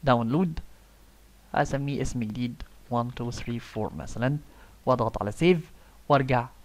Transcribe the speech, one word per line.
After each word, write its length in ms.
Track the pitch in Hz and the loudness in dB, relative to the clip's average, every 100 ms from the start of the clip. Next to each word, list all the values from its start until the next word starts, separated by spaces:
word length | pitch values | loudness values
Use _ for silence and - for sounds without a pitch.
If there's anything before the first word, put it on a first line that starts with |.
داونلود، 560 | - 123 117 143 185 160 - - - - - - - - - | 4 4 4 2 2 -2 -10 -18 -20 -20 -20 -20 -20 -20 -6
اسميه 480 | - 147 139 139 143 | -2 0 -2 -2 -2
اسم 180 | 127 123 | -2 -2
جديد 420 | 110 113 123 117 - - - | -4 -4 -4 -6 -14 -16 -4
وان 240 | 120 120 | -2 -2
تو 160 | 123 120 | -4 -6
ثري 280 | 117 - 117 | -6 -6 -6
فور 340 | - - 107 | -6 -6 -6
مثلًا، 420 | - - - 123 147 - - - - - | -6 -10 -2 0 -2 -6 -20 -20 -10 0
واضغط 360 | 127 113 - | 2 2 0
على 100 | 101 | -4
سيف 400 | - 165 180 - - - - - | 2 4 4 2 -18 -20 -20 2
وارجع 380 | 143 131 123 123 - | 2 4 0 0 -10